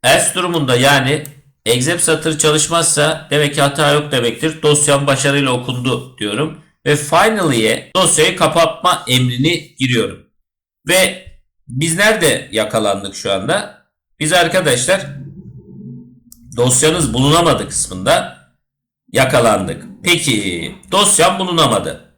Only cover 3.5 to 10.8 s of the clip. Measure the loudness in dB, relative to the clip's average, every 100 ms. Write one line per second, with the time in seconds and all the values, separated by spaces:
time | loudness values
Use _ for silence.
3.5 | 0 0 2 2 2 0 -2 -2 -2 -6
4.5 | 0 2 2 2 2 2 0 0 0 0
5.5 | -2 -4 -4 -4 -4 -8 -8 -6 -4 -4
6.5 | -8 _ _ -2 -2 2 2 2 2 0
7.5 | 2 0 -2 -4 0 0 2 2 2 0
8.5 | 2 0 0 -2 -2 0 0 0 0 0
9.5 | 0 -6 -6 -2 0 -2 -8 _ _ _
10.5 | _ _ _